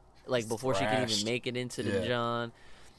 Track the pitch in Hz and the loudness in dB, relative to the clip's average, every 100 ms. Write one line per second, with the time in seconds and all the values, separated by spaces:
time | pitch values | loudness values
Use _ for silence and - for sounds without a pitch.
0 | - - - 123 110 113 131 98 104 110 | -6 -16 -2 0 0 0 2 2 2 2
1 | 113 104 107 123 127 123 123 127 107 98 | 2 2 2 0 -2 -4 -4 -2 0 0
2 | 113 120 120 117 117 - - - - | 2 0 0 0 -4 -8 -18 -18 -20